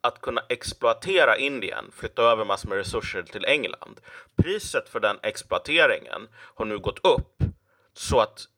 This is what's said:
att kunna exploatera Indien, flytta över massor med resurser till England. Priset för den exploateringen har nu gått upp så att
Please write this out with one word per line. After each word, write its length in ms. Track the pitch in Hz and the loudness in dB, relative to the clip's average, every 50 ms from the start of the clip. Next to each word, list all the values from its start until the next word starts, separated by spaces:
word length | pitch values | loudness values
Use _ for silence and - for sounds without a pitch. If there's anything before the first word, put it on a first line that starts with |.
att 200 | - 120 - - | 0 0 -2 -2
kunna 220 | - 135 120 117 - _ | -10 -6 -6 -6 -4 _
exploatera 880 | 123 - - - - _ - 117 113 - - 165 196 185 156 123 110 | -6 -6 -6 -12 -10 _ 2 2 2 2 -2 0 4 4 6 6 4
Indien, 540 | - 131 139 143 127 98 92 - - - - _ | 4 2 -2 -4 -4 -6 -8 -8 -10 -12 -14 _
flytta 300 | - - 110 _ - 117 | -12 -12 -8 _ 4 4
över 220 | 117 117 110 110 | 4 4 4 2
massor 240 | 101 98 101 - 104 | -2 -2 -4 -2 -4
med 100 | 98 98 | -4 -4
resurser 440 | 98 90 - 117 - - - 98 87 | -4 -2 -4 -6 -6 -6 -8 -10 -10
till 220 | - - - - | -10 -10 -6 0
England. 560 | - 143 151 123 - - - - - - - _ - - - - _ _ - - | 0 0 0 0 -6 -8 -10 -16 -20 -20 -20 _ -20 -20 -20 -20 _ _ 0 0
Priset 460 | 160 196 214 - - - 135 - - | 0 0 -6 -6 -4 -4 -4 -4 -4
för 120 | - 117 | -6 -2
den 180 | 107 104 101 - - | -2 -2 -2 -2 -4
exploateringen 1040 | 107 104 - - _ 92 87 - - 151 165 160 135 107 82 - 62 - - 107 - _ - - - _ | -6 -6 -6 -8 _ -4 -4 -4 0 2 4 4 4 4 0 -4 -10 -12 -12 -12 -14 _ -20 -20 -20 _
har 100 | - 113 | -8 -6
nu 140 | 107 107 101 | -6 -6 -4
gått 280 | - 104 - - _ | -4 -6 -6 2 _
upp 360 | 190 147 - - _ _ _ - - - _ _ _ _ _ _ _ _ | 4 4 4 0 _ _ _ -2 -2 -2 _ _ _ _ _ _ _ _
så 260 | - - - 139 127 | -12 -4 2 4 4
att 240 | 110 107 _ - - _ _ | 4 2 _ -18 -20 _ _